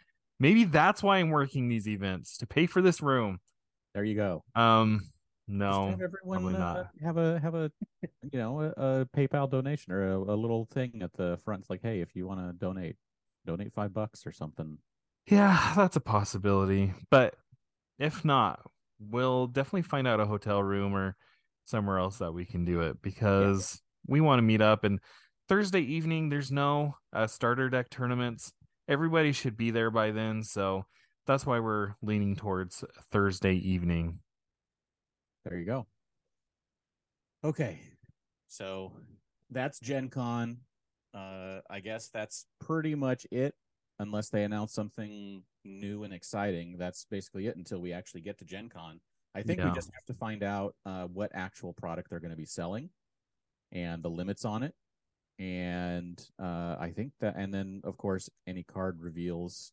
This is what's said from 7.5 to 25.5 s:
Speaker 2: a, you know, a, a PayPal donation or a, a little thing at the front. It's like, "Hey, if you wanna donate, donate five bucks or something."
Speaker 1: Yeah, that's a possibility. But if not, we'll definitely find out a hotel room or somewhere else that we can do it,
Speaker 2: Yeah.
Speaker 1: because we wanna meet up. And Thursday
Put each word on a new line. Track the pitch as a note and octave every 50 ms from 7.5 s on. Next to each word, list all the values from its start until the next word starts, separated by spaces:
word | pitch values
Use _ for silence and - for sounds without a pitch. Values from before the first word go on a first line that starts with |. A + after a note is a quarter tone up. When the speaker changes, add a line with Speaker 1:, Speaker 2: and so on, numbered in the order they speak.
| E3
Speaker 2:
a, | E3 D#3+ D3+ - _ G#3+ - _ _ - - - _ -
you | D3 - B2+
know, | A2+ A2+ C3+ D3+
a, | D3+ D#3 - - C3+ C3+ C3 C3
a | C3
PayPal | - - D3 C#3 C3+ - C#3+ C#3 B2+
donation | C3+ C3 C3 C#3 D3+ - - - F#2
or | G2 G2 F#2+ F#2+
a, |
a | F#2+ F#2+ G2+ G#2
little | G#2+ A2+ A#2 A#2 A2+ A2+
thing | - - C3+ B2+ B2 A#2 A2 F#2
at | E2+ -
the | - F#2 F2 F2 F2 -
front. | - G#2 G2+ G2
It's | -
like, | F#2+ F2+ -
"Hey, | A2+ A2 F#2
if | E2+ - _
you | F2+ F2+
wanna | F#2 F#2+ F#2 F2+ F2+ F2
donate, | F2+ F#2+ F#2 F#2+ F#2+ F2 D#2+ - - _ _ _ _ _ _ _ _ _
donate | - E2 F2+ G2+ A2 -
five | G#2 G#2 G2+ F#2
bucks | A2 G#2+ G#2+ - - -
or | D2+ -
something." | - D#2 D2+ - - D#2 D#2 D2+ - _ _ _ _ _ _ _ _ _
Speaker 1:
Yeah, | - G3+ G3+ G3+ G3+ F#3 D#3 - D3+ D#3+
that's | G3+ G3 F3 -
a | C#3+
possibility. | - - A2 G#2 G2+ - - G2 G2 G2+ G2 G2 G2 F#2+ G2 G2 G2 F#2+ F#2 - - -
But | C#3 C3 B2 - - - _ _ - _ _ _ _ _ _ _ _ -
if | C#3 D#3 - - -
not, | D3+ C#3 C3 A2 F#2 - - - - - _ _ _ _ _
we'll | G#2 G#2 A2 B2 B2+ C3 B2+ B2+ B2+ B2
definitely | B2 C3+ C3+ - - F#3 E3
find | - - C#3 C3
out | B2+ A2+ G#2+
a | G#2+
hotel | G#2 G#2+ G2+ - G#2+ G2+ G2+ G2+
room | G2 G2 G2 G2 G2+ G2
or | G2 F#2+ F#2+ G2 - _ _ _ _ _ _ _ _ _
somewhere | - - A2 G2+ G2+ F#2+ F#2
else | F2+ F#2+ F#2+ -
that | G2+ E2+ E2
we | F2 F2+
can | - - F2 F2
do | F2 F2 E2+ E2
it, | D#2 - - - G2 F#2+ - A2+ G2+ G2
Speaker 2:
Yeah. | G2 G2 G2+
Speaker 1:
because | G2 F#2+ F2+ - - - - _ _ _ -
we | - C3+ D3+
wanna | D#3 D3+ C3+ A#2+ A2+
meet | A2 A2 G#2+
up. | A2 G#2+ A2 G#2+ -
And | G#2 G2+ F#2+ - - - - _ _ _ _ _
Thursday | -